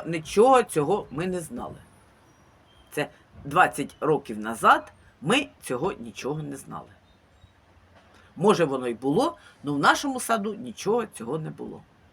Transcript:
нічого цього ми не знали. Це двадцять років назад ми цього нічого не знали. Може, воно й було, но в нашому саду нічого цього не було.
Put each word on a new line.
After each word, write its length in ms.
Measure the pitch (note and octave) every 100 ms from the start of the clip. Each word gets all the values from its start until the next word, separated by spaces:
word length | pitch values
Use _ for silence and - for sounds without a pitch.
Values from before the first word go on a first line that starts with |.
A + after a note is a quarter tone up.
| D#3+
нічого 560 | E3 D#3 G3 B3+ B3+
цього 440 | - D#3 D3 G3 -
ми 160 | C#3+ F#3
не 140 | F3+
знали. 360 | D#3+ - - - - _ _ _ _ _ _ _ _ _ -
Це 180 | D3+ C#3+ - _ -
двадцять 520 | C#3+ E3 D3 - C3 -
років 380 | C#3+ C#3 - G#2+
назад 540 | G#2+ A2+ G#3 D4+ - - - -
ми 280 | D3+ C4+ C#4 -
цього 300 | - B2 F#3
нічого 500 | - A#2 - B2 D#3
не 140 | C#3+ C#3
знали. 320 | - - - - _ _ _ _ - _ _ _ _ - _ - - -
Може, 280 | G3 F3
воно 240 | D3+ C3 B2
й 60 |
було, 420 | A2+ C3 F3 D#4 - - -
но 120 | C#3+
в 40 | C#3+
нашому 420 | G#3 D#4 C#4+ B3+
саду 340 | - A3+ G#3
нічого 520 | G#3+ - - G3 A#3+ A3
цього 320 | - A2+ D#3+
не 120 | D#3
було. 320 | - A2+ - - _ _